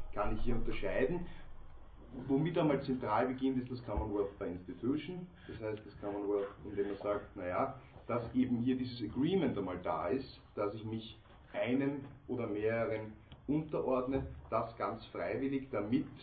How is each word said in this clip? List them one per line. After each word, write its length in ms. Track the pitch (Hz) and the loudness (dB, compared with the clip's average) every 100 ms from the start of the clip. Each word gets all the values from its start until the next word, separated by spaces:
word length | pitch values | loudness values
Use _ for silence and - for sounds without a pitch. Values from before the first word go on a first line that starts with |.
| - | -4
kann 240 | 104 104 113 | 0 2 4
ich 60 | |
hier 140 | 120 117 | 6 6
unterscheiden. 680 | 117 107 107 107 135 175 - - - - - - - - - - 135 | 4 2 2 4 4 2 -2 -8 -10 -12 -12 -14 -16 -16 -12 -8 2
Womit 320 | 135 160 170 | 4 4 4
einmal 240 | 151 131 | 4 4
zentral 460 | 139 127 110 107 127 | 2 -2 2 4 4
beginnt, 340 | 127 135 127 | 2 2 2
ist 80 | 123 | 0
das 140 | 117 - | -4 -2
Commonwealth 520 | 104 107 104 98 - | -2 0 0 0 -2
by 80 | 95 | -4
Institution. 800 | 90 92 87 117 151 165 180 175 - - | -4 -8 -4 0 0 -2 -6 -10 -12 -12
Das 140 | 120 | -6
heißt, 260 | 110 104 101 | -4 -6 -8
das 120 | - | -8
Commonwealth, 480 | 101 101 101 104 98 - | -6 -2 0 2 0 -6
indem 240 | 101 101 101 | -6 -2 -2
man 80 | 98 | -2
sagt, 280 | 104 104 - - | 0 -2 -2 -6
na 100 | 90 | -2
ja, 340 | 92 131 - - - - | 0 0 -4 -14 -14 -4
dass 160 | 117 120 | -2 0
eben 240 | 127 120 117 | 2 4 2
hier 180 | 123 127 | 2 0
dieses 240 | 117 - 101 | -2 -4 -4
Agreement 480 | 120 156 190 135 101 | 0 4 4 4 2
einmal 220 | 92 90 | -2 -2
da 300 | 90 78 87 | -2 0 2
ist, 320 | 135 - - - - | 0 -2 -12 -8 -2
dass 180 | 101 | -2
ich 100 | 110 | -2
mich 340 | 110 110 - - - - - | -4 -4 -6 -12 -18 -20 -8
einen 500 | 101 110 131 139 147 - - - | -2 2 4 2 0 -6 -12 -6
oder 220 | 120 110 | -4 -2
mehreren 640 | 104 107 113 113 110 110 - - - - | 2 2 2 2 0 -4 -10 -18 -10 0
unterordne, 800 | 151 156 160 117 127 127 135 - - - | 0 2 0 2 2 4 0 -2 -6 -2
das 260 | 110 - - | 0 0 -2
ganz 300 | 101 113 - | -2 -2 -6
freiwillig, 600 | 98 90 117 135 135 - | -4 -2 0 0 0 -2
damit 380 | 110 104 135 - - | -2 2 2 2 -6